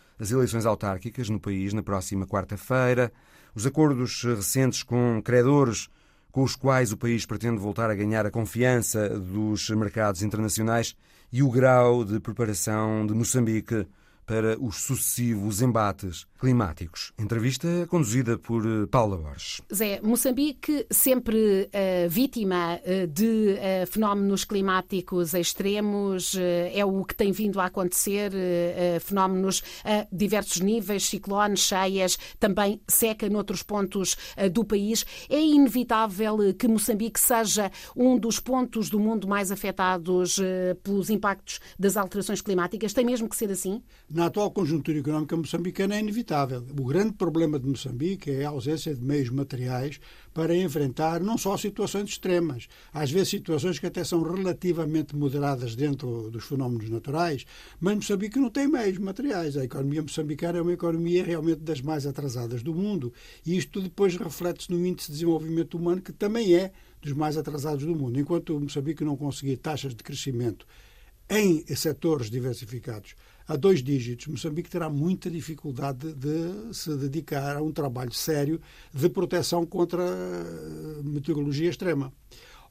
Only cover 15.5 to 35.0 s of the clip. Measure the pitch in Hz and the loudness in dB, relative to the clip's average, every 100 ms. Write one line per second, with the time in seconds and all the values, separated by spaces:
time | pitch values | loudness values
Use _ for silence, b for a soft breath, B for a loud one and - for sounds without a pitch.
15.5 | 98 127 113 104 95 98 82 - _ 127 | 2 2 4 2 -2 -8 -10 -16 _ 2
16.5 | 123 98 - 85 - - - 107 113 120 | 4 2 -2 -10 -10 -12 -8 -2 0 0
17.5 | 127 170 175 170 175 120 120 117 113 - | 0 -2 -2 2 2 2 2 2 -2 0
18.5 | 117 110 110 104 131 107 92 76 69 - | -2 0 0 2 2 2 0 -6 -10 -10
19.5 | - - 202 214 196 214 233 269 254 294 | -12 -6 -2 -2 0 0 2 2 2 0
20.5 | 262 - 294 - - 269 254 247 220 214 | -2 -2 -2 0 2 4 4 2 2 4
21.5 | 190 - 202 190 180 175 175 269 233 196 | 4 0 -2 0 2 2 2 0 0 0
22.5 | 180 170 170 185 190 175 147 226 220 208 | 0 0 -4 -2 -2 0 2 2 4 2
23.5 | 196 196 190 175 214 214 202 196 196 - | 2 0 0 0 0 2 2 2 0 0
24.5 | 202 196 185 185 190 175 180 170 180 170 | 0 2 0 0 -4 -2 -2 0 0 0
25.5 | - 196 208 208 202 202 185 165 196 180 | -2 0 0 0 0 0 -2 -2 0 2
26.5 | 175 175 196 202 190 180 - 208 190 208 | 2 0 0 0 0 -2 0 0 2 0
27.5 | 190 185 - 180 - - 202 208 190 180 | 0 -2 0 0 0 0 0 -2 -2 0
28.5 | 175 170 175 175 170 - 196 190 185 190 | 2 0 0 0 0 0 2 2 2 0
29.5 | 180 B B - 214 208 170 202 208 202 | -2 B B -2 -2 -2 0 2 2 0
30.5 | 170 190 226 190 202 - 202 202 202 208 | 0 2 2 0 -2 -2 -4 -2 0 2
31.5 | 196 - 190 190 196 185 - B - 214 | 2 2 2 0 2 0 0 B 0 0
32.5 | 190 202 214 - - 226 220 208 208 202 | 2 0 -2 0 2 2 0 -2 -2 -2
33.5 | 190 - 208 - 196 180 - B - 196 | -6 -4 -4 -2 -2 -2 -4 B -2 0
34.5 | 180 214 208 202 226 | 2 2 0 2 -2